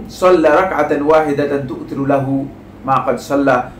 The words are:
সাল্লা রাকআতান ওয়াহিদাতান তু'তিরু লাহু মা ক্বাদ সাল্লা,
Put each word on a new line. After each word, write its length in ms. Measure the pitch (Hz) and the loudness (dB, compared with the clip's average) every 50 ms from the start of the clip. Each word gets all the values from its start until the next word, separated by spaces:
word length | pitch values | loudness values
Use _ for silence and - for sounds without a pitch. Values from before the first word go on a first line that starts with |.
| 104 - | -8 -10
সাল্লা 400 | - - 185 180 180 160 156 147 | -4 0 4 4 4 6 4 4
রাকআতান 520 | 151 180 190 190 151 147 147 151 147 139 | 4 4 2 0 0 -2 0 0 0 0
ওয়াহিদাতান 680 | 143 151 160 156 156 147 139 143 143 139 139 139 131 | 2 4 4 4 2 2 0 -2 -2 -2 -2 -4 -4
তু'তিরু 380 | 117 - - - - 151 143 135 | -6 -8 -10 -10 -8 -8 -4 -2
লাহু 400 | 139 139 131 131 135 135 135 139 - - - - - - - - | 0 0 0 0 -2 -2 -4 -4 -6 -12 -16 -20 -20 -20 -8 -4
মা 100 | 131 135 | -2 -2
ক্বাদ 240 | - - 135 123 117 | 0 0 -2 -4 -4
সাল্লা, 520 | - - 139 143 139 135 123 123 - - - | -4 -4 -2 0 2 2 2 0 -2 -6 -12